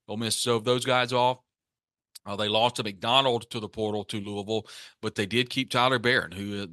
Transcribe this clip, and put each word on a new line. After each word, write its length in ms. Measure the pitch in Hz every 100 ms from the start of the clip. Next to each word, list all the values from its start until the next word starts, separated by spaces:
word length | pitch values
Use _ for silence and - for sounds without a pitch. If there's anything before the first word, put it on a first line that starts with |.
| -
Ole 100 | 104
Miss 180 | 113 -
shoved 300 | 123 117 117
those 180 | 123
guys 300 | 131 127 123
off. 240 | 123 123 127 _ _ _ _ _ _ _ - 101
Uh, 100 | 101
they 120 | 107
lost 300 | 107 120 127
to 60 |
McDonald 640 | 107 95 117 131 135 117 -
to 80 | 117
the 100 | 104
portal 340 | 113 107 104 98
to 140 | 107
Louisville, 460 | 101 101 101 110 - - - _
but 120 | 110
they 140 | - 98
did 240 | 113 127
keep 180 | 131 131
Tyler 300 | 127 127 127
Barron, 320 | 120 127 82
who, 320 | 90 101 101
uh, 40 | 98